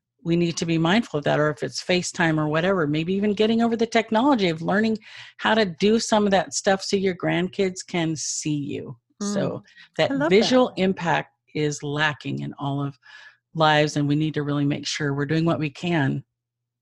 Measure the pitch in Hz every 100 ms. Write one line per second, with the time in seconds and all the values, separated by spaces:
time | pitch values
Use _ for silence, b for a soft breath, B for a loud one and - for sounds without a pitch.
0 | _ _ 170 170 170 165 170 165 165 208
1 | 233 151 147 147 151 147 139 - - 180
2 | 170 - 165 156 151 156 180 190 147 151
3 | 165 190 214 202 214 226 233 226 220 233
4 | 220 214 269 254 185 160 165 190 220 220
5 | B B B B 214 220 208 165 202 226
6 | - 214 208 190 160 - - 196 - 202
7 | 190 170 160 160 180 - 190 180 - 175
8 | 160 156 - - 151 147 139 110 85 131
9 | _ - 202 208 - - - B B -
10 | 156 269 302 202 220 254 226 - 185 185
11 | 170 147 - _ _ 156 151 147 147 143
12 | 151 147 139 139 143 - 143 139 143 -
13 | B B B B _ 160 156 151 151 151
14 | 143 147 156 151 147 147 143 147 - -
15 | 151 139 143 160 165 165 156 - 180 170
16 | 135 143 - _ _ _ _ _